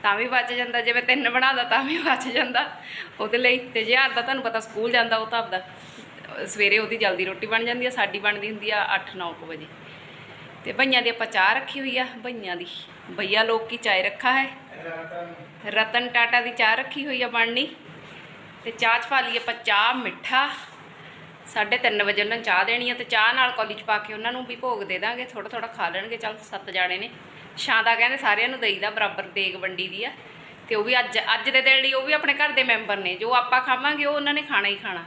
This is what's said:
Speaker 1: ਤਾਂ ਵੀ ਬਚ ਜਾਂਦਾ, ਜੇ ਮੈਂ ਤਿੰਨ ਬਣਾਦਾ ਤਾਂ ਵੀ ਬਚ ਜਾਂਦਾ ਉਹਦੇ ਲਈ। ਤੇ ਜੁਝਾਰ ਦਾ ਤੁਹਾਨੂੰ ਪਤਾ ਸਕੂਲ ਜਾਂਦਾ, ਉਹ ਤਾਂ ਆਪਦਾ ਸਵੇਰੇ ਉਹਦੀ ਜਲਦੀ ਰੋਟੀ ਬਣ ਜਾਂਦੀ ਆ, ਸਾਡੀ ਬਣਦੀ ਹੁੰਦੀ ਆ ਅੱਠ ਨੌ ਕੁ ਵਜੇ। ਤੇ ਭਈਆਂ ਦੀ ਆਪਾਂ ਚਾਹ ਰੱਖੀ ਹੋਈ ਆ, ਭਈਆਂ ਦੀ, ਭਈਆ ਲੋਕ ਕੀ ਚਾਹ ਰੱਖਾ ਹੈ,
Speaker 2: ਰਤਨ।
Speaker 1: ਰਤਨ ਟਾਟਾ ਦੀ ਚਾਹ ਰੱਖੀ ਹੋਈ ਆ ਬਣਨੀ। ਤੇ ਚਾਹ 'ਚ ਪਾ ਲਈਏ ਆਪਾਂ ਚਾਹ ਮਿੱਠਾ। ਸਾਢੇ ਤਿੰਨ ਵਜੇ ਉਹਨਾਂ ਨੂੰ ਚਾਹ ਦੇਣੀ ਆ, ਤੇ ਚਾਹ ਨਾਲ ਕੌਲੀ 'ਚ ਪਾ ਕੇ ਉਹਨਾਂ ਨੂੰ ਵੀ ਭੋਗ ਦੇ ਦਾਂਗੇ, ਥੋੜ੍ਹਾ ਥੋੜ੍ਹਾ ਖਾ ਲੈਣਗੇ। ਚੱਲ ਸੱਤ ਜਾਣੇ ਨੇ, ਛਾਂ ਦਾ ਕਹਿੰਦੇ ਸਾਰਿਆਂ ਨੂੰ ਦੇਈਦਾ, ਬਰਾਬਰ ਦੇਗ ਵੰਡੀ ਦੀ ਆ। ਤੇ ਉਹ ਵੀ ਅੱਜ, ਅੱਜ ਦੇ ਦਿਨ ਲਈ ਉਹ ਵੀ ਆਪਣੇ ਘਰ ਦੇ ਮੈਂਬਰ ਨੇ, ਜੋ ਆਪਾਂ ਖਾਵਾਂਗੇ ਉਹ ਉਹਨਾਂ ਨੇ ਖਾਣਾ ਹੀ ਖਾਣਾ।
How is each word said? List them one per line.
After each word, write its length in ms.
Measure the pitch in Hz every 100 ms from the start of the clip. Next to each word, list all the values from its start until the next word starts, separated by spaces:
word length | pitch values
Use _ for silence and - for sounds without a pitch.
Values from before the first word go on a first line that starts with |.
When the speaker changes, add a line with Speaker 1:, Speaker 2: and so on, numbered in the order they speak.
Speaker 1:
ਤਾਂ 120 | 208 202
ਵੀ 120 | 240
ਬਚ 260 | 247 240
ਜਾਂਦਾ, 280 | 240 240 240
ਜੇ 120 | 226
ਮੈਂ 80 | 240
ਤਿੰਨ 280 | 240 262 240
ਬਣਾਦਾ 340 | 247 262 262
ਤਾਂ 200 | 240 233
ਵੀ 140 | 269 330
ਬਚ 300 | 302 254 254
ਜਾਂਦਾ 380 | 240 254 247 285 - - - - -
ਉਹਦੇ 180 | 214 240
ਲਈ। 200 | 254 254
ਤੇ 260 | 247 226
ਜੁਝਾਰ 280 | 220 254 269
ਦਾ 100 | 240
ਤੁਹਾਨੂੰ 220 | 240 269
ਪਤਾ 160 | 240 226
ਸਕੂਲ 320 | 220 208 233
ਜਾਂਦਾ, 260 | 240 233 226
ਉਹ 100 | 220
ਤਾਂ 120 | 233
ਆਪਦਾ 220 | 226 185 - - - - - - - - 196
ਸਵੇਰੇ 300 | 208 202 214
ਉਹਦੀ 200 | 214 226
ਜਲਦੀ 280 | 208 180 185
ਰੋਟੀ 220 | 185 214
ਬਣ 180 | 226 233
ਜਾਂਦੀ 200 | 240 247
ਆ, 40 |
ਸਾਡੀ 300 | 247 202 202
ਬਣਦੀ 320 | 208 208 208
ਹੁੰਦੀ 180 | 214 214
ਆ 260 | 208 - 190
ਅੱਠ 200 | 185 185
ਨੌ 160 | 175
ਕੁ 120 | 160 160
ਵਜੇ। 200 | 160 156 - - - - - - - - -
ਤੇ 100 | -
ਭਈਆਂ 280 | - 269 254
ਦੀ 80 | 233
ਆਪਾਂ 180 | 233 220
ਚਾਹ 260 | 208 190 247
ਰੱਖੀ 240 | 269 277
ਹੋਈ 180 | 269 247
ਆ, 80 | 254 240
ਭਈਆਂ 320 | 240 240 190 175
ਦੀ, 120 | 175 - - - - 180
ਭਈਆ 260 | 196 208
ਲੋਕ 240 | 226 226 226
ਕੀ 100 | 240
ਚਾਹ 260 | 226 190
ਰੱਖਾ 300 | 190 - 254
ਹੈ, 140 | 269 269 - - 156 165
Speaker 2:
ਰਤਨ। 480 | 165 160 170 175 170 - - 208
Speaker 1:
ਰਤਨ 380 | 214 220 240 247
ਟਾਟਾ 340 | 240 233 247
ਦੀ 100 | 240
ਚਾਹ 240 | 240 220 226
ਰੱਖੀ 300 | 262 294 285
ਹੋਈ 160 | 254
ਆ 60 | 247
ਬਣਨੀ। 400 | 233 226 240 302 - - - - - - - - -
ਤੇ 80 | 233
ਚਾਹ 280 | 226 233 233
'ਚ 60 | -
ਪਾ 160 | 269
ਲਈਏ 160 | 247 233
ਆਪਾਂ 160 | 233
ਚਾਹ 400 | 226 - 202 220
ਮਿੱਠਾ। 560 | 254 214 170 - 262 285 - - - - - - - - - -
ਸਾਢੇ 300 | 226 208 240
ਤਿੰਨ 260 | 240 208
ਵਜੇ 180 | 202 202
ਉਹਨਾਂ 160 | 208 233
ਨੂੰ 80 | 226
ਚਾਹ 200 | 185 202
ਦੇਣੀ 240 | 240 247
ਆ, 40 |
ਤੇ 100 | 247
ਚਾਹ 300 | 247 226 220
ਨਾਲ 180 | 254 254
ਕੌਲੀ 220 | 247 214
'ਚ 80 | 214
ਪਾ 160 | - 208
ਕੇ 160 | 214
ਉਹਨਾਂ 180 | 214 226
ਨੂੰ 140 | 254 247
ਵੀ 100 | 240
ਭੋਗ 280 | 254 226
ਦੇ 160 | 190 185
ਦਾਂਗੇ, 260 | 208 240 247
ਥੋੜ੍ਹਾ 240 | 226 202
ਥੋੜ੍ਹਾ 180 | 233 226
ਖਾ 220 | 226 175
ਲੈਣਗੇ। 280 | 180 214 226
ਚੱਲ 200 | 220 214
ਸੱਤ 320 | - 196 196
ਜਾਣੇ 280 | 185 180 185
ਨੇ, 120 | 226 - - - - -
ਛਾਂ 260 | - 226
ਦਾ 120 | 220 233
ਕਹਿੰਦੇ 220 | 240 269
ਸਾਰਿਆਂ 320 | 262 208 240
ਨੂੰ 100 | 262
ਦੇਈਦਾ, 300 | 226 196 208
ਬਰਾਬਰ 340 | 214 208 170
ਦੇਗ 320 | - 202 190 180
ਵੰਡੀ 320 | 185 180 185
ਦੀ 160 | 190
ਆ। 80 | 240 - - - - - -
ਤੇ 80 | 214
ਉਹ 80 |
ਵੀ 160 | 214 254
ਅੱਜ, 200 | 247 220 -
ਅੱਜ 160 | 220 220
ਦੇ 120 | 262
ਦਿਨ 200 | 269 269
ਲਈ 120 | 269
ਉਹ 120 | 262 269
ਵੀ 80 |
ਆਪਣੇ 200 | 302 294
ਘਰ 180 | 277 294
ਦੇ 120 | 285
ਮੈਂਬਰ 340 | 254 226 214 202
ਨੇ, 180 | 185 185
ਜੋ 180 | 220
ਆਪਾਂ 280 | 247 247 254
ਖਾਵਾਂਗੇ 440 | 262 247 277 302 285
ਉਹ 100 | 294
ਉਹਨਾਂ 180 | 285
ਨੇ 80 | 294
ਖਾਣਾ 260 | 294 247 202
ਹੀ 80 | 196
ਖਾਣਾ। 280 | 214 180